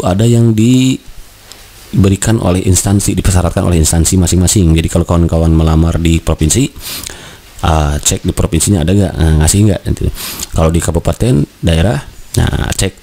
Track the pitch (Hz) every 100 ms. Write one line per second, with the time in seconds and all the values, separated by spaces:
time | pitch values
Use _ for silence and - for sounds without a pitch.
0 | - 92 117 120 117 110 113 127 131 135
1 | - - - - - - - - - -
2 | 98 98 - 113 95 92 98 92 104 101
3 | - 98 - 92 85 87 95 87 78 85
4 | 82 92 85 90 90 110 87 80 80 90
5 | 87 87 85 82 82 80 80 80 82 82
6 | 82 82 - 80 78 104 139 - - -
7 | - - - - - - - 80 73 73
8 | - - - 85 87 82 - 101 80 101
9 | 92 - 80 78 80 98 104 90 - -
10 | 64 - - - - - 80 82 82 82
11 | - 80 113 139 143 - - 82 92 143
12 | - - - - 82 - - - 98 -